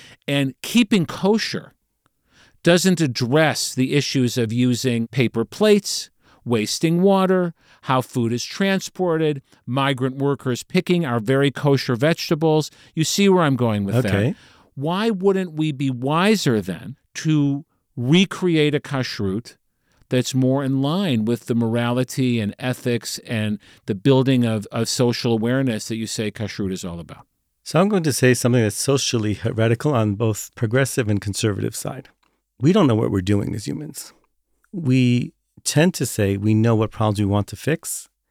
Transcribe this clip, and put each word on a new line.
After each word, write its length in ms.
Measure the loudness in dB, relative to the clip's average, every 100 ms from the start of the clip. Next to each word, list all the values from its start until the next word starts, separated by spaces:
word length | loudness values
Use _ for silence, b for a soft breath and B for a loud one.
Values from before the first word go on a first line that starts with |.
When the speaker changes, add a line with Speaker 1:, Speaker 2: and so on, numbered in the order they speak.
| B B -6
Speaker 1:
And 280 | -2 -2 -6
keeping 440 | 0 2 4 2 0
kosher 680 | -2 0 0 -2 -8 -12 _ _ _ _ _ b b b b
doesn't 380 | 2 4 4 2
address 720 | 0 -2 0 2 2 0 -4 -2
the 180 | 0 0
issues 420 | 0 0 0 0
of 140 | -2
using 560 | 0 0 0 0 -2 -2
paper 380 | 0 0 0 -4
plates, 640 | 0 4 4 2 -8 -10 _ b b -4
wasting 560 | -2 -2 -2 0 2
water, 520 | 4 4 2 2 0 -6 b b
how 180 | -2 -2
food 300 | 0 -2 -2
is 100 | -2
transported, 1000 | -6 -2 0 0 -4 -4 -2 0 0 -4 -10 b -6
migrant 500 | -2 0 0 -2 -2
workers 460 | -2 -2 -2 -4
picking 420 | -2 -2 0 0 0
our 140 | -2
very 320 | 0 2 2
kosher 440 | 0 0 0 0 0
vegetables." 760 | 0 0 -2 0 2 2 0 b b -4
You 80 |
see 260 | -2 2 4
where 140 | 4
I'm 120 | 4 2
going 260 | 0 0 0
with 100 | 0
that. 100 | 2
Speaker 2:
Okay. 300 | 0 0 -2 b b b -8
Speaker 1:
Why 340 | -4 -2 -2
wouldn't 440 | 0 0 0 -2
we 200 | -2 -4
be 160 | -2 -4
wiser 720 | -2 -2 2 2 2 2 0
then 340 | 0 -8 -10 -16 _ -6
to 500 | 0 2 2 0 -6 _ _ -6
recreate 760 | 2 4 4 0 -2 2 2
a 60 | 0
kashrut 800 | -4 -6 -4 -4 -4 -4 -6 -18 _ _ _ _ -4
that's 260 | -2 0
more 300 | 0 2 2
in 180 | 0 -2
line 420 | 0 0 0 0 0
with 200 | -2 -2
the 60 |
morality 840 | -2 0 0 0 -2 -2 -2 0 0
and 160 | -2 -4
ethics 640 | -6 -4 -2 -4 -4 -12 -6
and 320 | -4 -2 -4 b b -8
the 60 |
building 500 | 0 4 4 4 2 2
of, 200 | 0 -4
of 160 | -4 -2
social 440 | 0 0 0 0
awareness 540 | 0 0 0 0 -4 -6
that 80 | -8
you 100 | -6
say 240 | -6 -6
kashrut 400 | -6 -8 -6 -6
is 120 | -6 -8
all 140 | -12
about? 280 | -14 -18 -20 _ _ _
Speaker 2:
So 160 | -4 0
I'm 100 | 2
going 140 | 2
to 100 | 0
say 200 | 2 4
something 280 | 4 4 2
that's 120 | 2 0
socially 560 | 0 0 0 -2 -2 -2
heretical 580 | -4 0 0 2 0
on 220 | 2 2 0
both 340 | -2 -2 -8 -6
progressive 540 | -2 0 0 -2 0
and 100 | -2
conservative 540 | -2 -2 -2 -2 -4 -6
side. 320 | -10 -10 -16 _ _ _ _ -2
We 120 | 2
don't 140 | 4 4
know 80 | 4
what 160 | 2
we're 100 | 0
doing 320 | 0 0 -2
as 140 | -6 -8
humans. 460 | -10 -10 -14 -18 _ _ _ _ _ _
We 640 | -6 0 2 2 2 -2 -12 _ _ -4
tend 280 | 2 2 0
to 100 | -4
say 320 | -2 0 0
we 160 | 2
know 220 | 2 4 2
what 160 | 0
problems 280 | -2 -2 0
we 60 | 0
want 220 | 0 -2
to 80 | -6
fix, 520 | -4 -4 -6 -12 -14 _ _